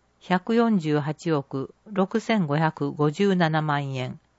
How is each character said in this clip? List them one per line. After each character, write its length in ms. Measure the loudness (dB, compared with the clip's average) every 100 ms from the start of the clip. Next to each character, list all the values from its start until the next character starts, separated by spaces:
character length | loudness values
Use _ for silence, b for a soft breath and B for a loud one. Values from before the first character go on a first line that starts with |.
| _ _
百 340 | -2 -2 2
四 240 | 2 4 2
十 220 | 2 0
八 320 | -2 -4 -2
億 420 | -2 -2 -6 -8 -12 -8
六 320 | -2 0 -2
千 260 | 0 0 2
五 120 | 2
百 340 | 0 0 -4
五 180 | 0 0
十 240 | 2 2
七 280 | 2 2 0
万 320 | 0 -2 -4 -6
円。 240 | -8 -10 _